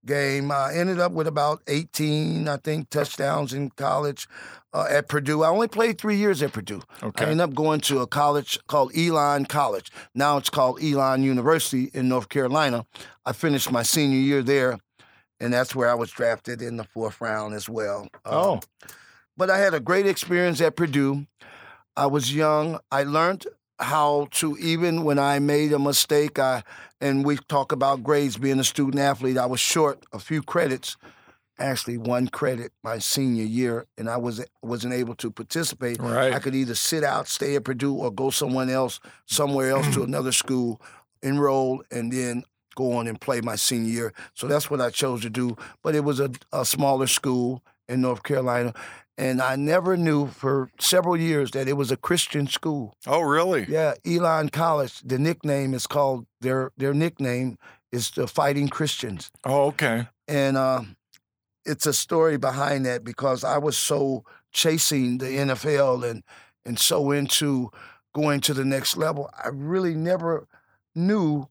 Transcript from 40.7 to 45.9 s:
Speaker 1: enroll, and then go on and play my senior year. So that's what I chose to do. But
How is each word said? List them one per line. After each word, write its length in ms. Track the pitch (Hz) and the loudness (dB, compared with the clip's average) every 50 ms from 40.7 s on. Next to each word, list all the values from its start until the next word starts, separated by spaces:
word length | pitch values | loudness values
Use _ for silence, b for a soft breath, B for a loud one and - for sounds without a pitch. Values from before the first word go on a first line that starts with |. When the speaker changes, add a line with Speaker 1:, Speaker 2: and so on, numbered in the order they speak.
| 110 - B B B B B B _ _ | -2 -6 B B B B B B _ _
Speaker 1:
enroll, 600 | - 135 139 143 143 139 135 135 131 131 131 - - _ | -4 -2 0 2 4 4 4 2 2 0 -2 -4 -6 _
and 200 | - 123 113 117 | -8 -6 -4 -4
then 320 | 123 127 127 123 120 123 123 _ _ _ _ _ - | -2 -2 -2 -2 -4 -6 -8 _ _ _ _ _ -6
go 180 | - 131 127 120 | -4 -2 0 0
on 140 | 120 117 | -2 -2
and 120 | 117 110 - | -4 -8 -6
play 200 | - - 131 120 | -4 -2 -2 -2
my 140 | 113 117 110 | -2 -4 -4
senior 360 | - - - 127 117 113 113 | -2 -2 0 0 0 0 -2
year. 220 | 117 120 117 110 B B B B B | -2 -2 -4 -6 B B B B B
So 140 | - - | -10 -4
that's 220 | 135 147 151 147 - | 0 0 0 0 -2
what 120 | 143 135 | -2 -2
I 80 | 123 120 | -2 -2
chose 320 | 110 - 143 135 123 117 | -2 -2 -2 -2 -2 -4
to 80 | 107 117 | -6 -6
do. 280 | 107 127 123 123 113 B B B B B _ | -4 -2 -2 -2 -4 B B B B B _
But 120 | - | 0